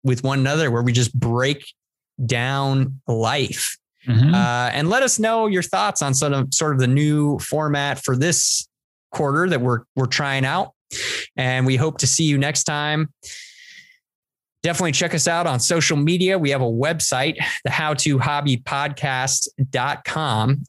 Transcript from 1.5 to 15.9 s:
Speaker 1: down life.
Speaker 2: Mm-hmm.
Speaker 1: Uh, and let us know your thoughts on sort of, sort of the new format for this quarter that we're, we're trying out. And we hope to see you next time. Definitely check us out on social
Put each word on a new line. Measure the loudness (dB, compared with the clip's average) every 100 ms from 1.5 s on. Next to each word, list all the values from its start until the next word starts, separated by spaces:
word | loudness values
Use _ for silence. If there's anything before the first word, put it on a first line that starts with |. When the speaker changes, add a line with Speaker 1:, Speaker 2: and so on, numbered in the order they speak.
| -2 -8 -20 _ _ _ -6 -2
Speaker 1:
down | -2 -2 -2 0 0 0 -4 -4
life. | -2 0 0 -2 -4 -8 -8 _ _ 0
Speaker 2:
Mm-hmm. | 4 4
Speaker 1:
Uh, | 4 2 0 -2
and | -2 0
let | 2
us | 2 2
know | 0 2 0
your | 0
thoughts | 0 -2 0 0
on | 0
sort | 0 0
of, | 0 0
sort | -2 0
of | 2
the | 2
new | 4 2 2 2 -2
format | -2 -2 0 0 -2 -4
for | -2 0
this | 2 0 0 -2 -6 _ _ _ _
quarter | -4 0 0 2
that | 2
we're, | 0 -2 -2 -4
we're | -2
trying | -2 -2 0
out. | 0 -2 -4 _ -14 -10 -8 -8 -8 -4
And | -2 2 2
we | 2
hope | 0 0
to | 0
see | 2
you | 2 2
next | 2 0
time. | -2 -2 0 0 -2 _ -18 -18 -20 -20 -20 -20 -20 _ _ _ _ _ _ _
Definitely | -2 0 0
check | 0 0
us | 0 0
out | 0 0
on | 0
social | 0 2 2